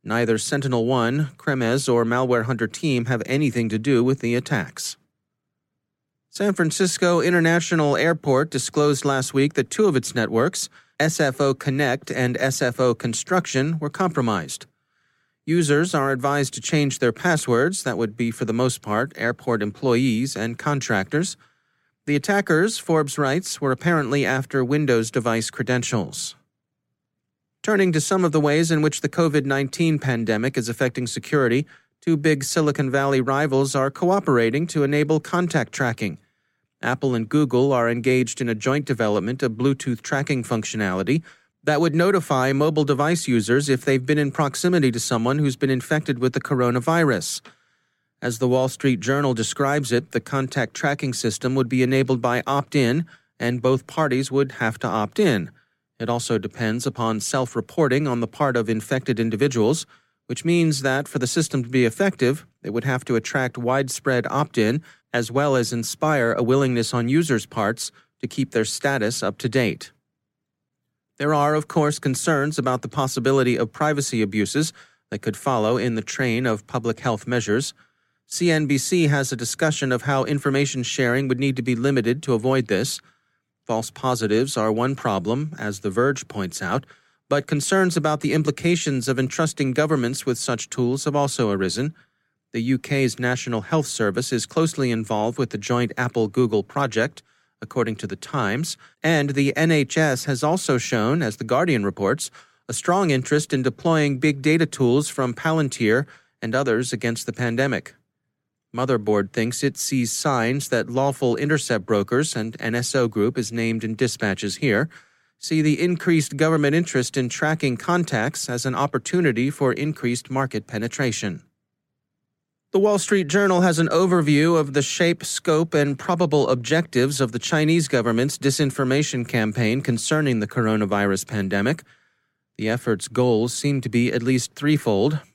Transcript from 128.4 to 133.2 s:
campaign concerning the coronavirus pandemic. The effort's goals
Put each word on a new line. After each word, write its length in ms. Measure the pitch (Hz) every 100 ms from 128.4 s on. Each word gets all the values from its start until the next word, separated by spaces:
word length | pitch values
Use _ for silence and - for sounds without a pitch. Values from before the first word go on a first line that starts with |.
| 139 135 143 135 127 139 151 127 117
campaign 540 | 120 107 107 110 127
concerning 580 | 135 117 - 156 147 113
the 80 | 101
coronavirus 800 | - 110 110 101 101 101 95 -
pandemic. 560 | 107 95 101 113 160 - _ _ _ _ _ _ -
The 120 | 110
effort's 380 | 120 - 101 -
goals 460 | 120